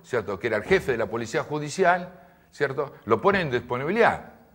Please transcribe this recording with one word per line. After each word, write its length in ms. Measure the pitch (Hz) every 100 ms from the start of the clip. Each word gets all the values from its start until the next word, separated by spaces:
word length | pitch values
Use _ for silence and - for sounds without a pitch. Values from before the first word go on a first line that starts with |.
¿cierto? 380 | - 120 98 98
Que 80 | 117
era 100 | 107
el 60 |
jefe 300 | 104 190 -
de 40 | 117
la 80 | 104
policía 360 | 113 113 156
judicial, 800 | 135 151 147 185 175 185 180 - - _ _
¿cierto? 420 | - 139 135 139 - 104
Lo 160 | 110
ponen 200 | 190 202
en 100 | 156
disponibilidad, 800 | 120 - 123 147 220 175 82 - - -